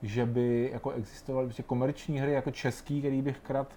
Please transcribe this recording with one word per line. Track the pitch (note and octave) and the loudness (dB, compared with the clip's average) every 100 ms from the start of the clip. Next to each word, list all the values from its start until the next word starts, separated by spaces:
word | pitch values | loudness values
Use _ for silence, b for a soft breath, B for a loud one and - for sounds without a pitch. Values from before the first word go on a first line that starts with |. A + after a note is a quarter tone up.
že | G#2 A2+ A#2+ | -4 0 2
by | A#2+ A#2+ A#2+ B2+ | 4 4 4 2
jako | A#2 C#3 | -2 -4
existovaly | B2 G2+ - - C3 B2+ | -4 -6 -8 -4 0 0
prostě | A2+ | -2
komerční | - B2 C3 C#3+ - C#3 | -2 2 2 0 -2 0
hry | C#3 | 2
jako | C#3 C#3 | 2 0
český, | - C3 - - C#3+ | -2 -2 -2 -2 0
který | C#3 C3+ | 2 2
bych | C#3 B2+ | 0 -2
kradl, | - C3+ C3 | -2 -2 -2